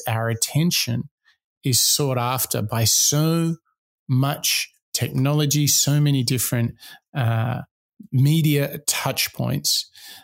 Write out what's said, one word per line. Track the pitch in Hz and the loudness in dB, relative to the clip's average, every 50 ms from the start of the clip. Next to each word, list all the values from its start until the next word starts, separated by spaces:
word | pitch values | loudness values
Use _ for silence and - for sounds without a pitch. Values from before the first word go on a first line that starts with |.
| - - | -2 -2
our | 113 113 113 113 | -2 -2 -2 -2
attention | 117 110 - - - 143 160 175 175 - - - 120 123 - - _ _ _ _ _ _ _ _ _ _ - | -2 -2 -4 -2 0 0 2 2 0 0 -2 -2 -4 -4 -6 -8 _ _ _ _ _ _ _ _ _ _ -2
is | 139 123 - | 0 2 2
sought | - - - - 147 139 131 123 | 2 2 0 0 0 0 0 0
after | 120 120 131 123 - - - 117 | 0 0 -2 -2 -2 -4 -4 -4
by | 104 107 - 113 113 | -4 -2 -2 0 2
so | 110 - - - - 139 147 156 160 165 170 165 165 165 - _ _ _ _ _ _ _ _ _ - | 2 2 2 2 2 2 2 2 2 2 0 0 -2 -2 -4 _ _ _ _ _ _ _ _ _ 0
much | 135 127 131 139 151 - - - - - - - _ _ _ _ - | 0 2 2 0 0 -2 -2 -2 -2 -2 -4 -6 _ _ _ _ -6
technology, | - 120 - - 135 131 139 147 151 151 147 131 147 147 | -4 -4 -2 -2 0 0 2 2 2 2 2 2 0 2
so | 143 - - - 139 143 147 | 2 2 2 2 2 4 4
many | 147 147 139 135 | 4 4 2 2
different, | 123 117 135 123 - - - 120 117 123 120 117 - - - - _ _ - | 0 0 -2 -2 -2 -2 -2 0 -2 -2 -4 -8 -16 -20 -20 -20 _ _ -4
uh, | 151 123 113 117 113 113 117 - - 135 - _ _ _ _ _ - - - | -2 0 0 0 0 0 -2 -4 -6 -8 -12 _ _ _ _ _ -20 -10 -2
media | - 131 131 143 156 165 151 156 147 143 139 - - - - | 0 2 4 4 4 4 4 4 2 2 0 -2 -4 -6 -6
touch | - - - - 135 131 - - - - | -6 -4 -2 -2 -2 -2 -2 -4 -4 -4
points | - 123 - - - 147 - - - - - _ - - - - - | -4 -4 -2 -2 -2 -2 -2 -2 -2 -4 -6 _ -20 -20 -20 -20 -20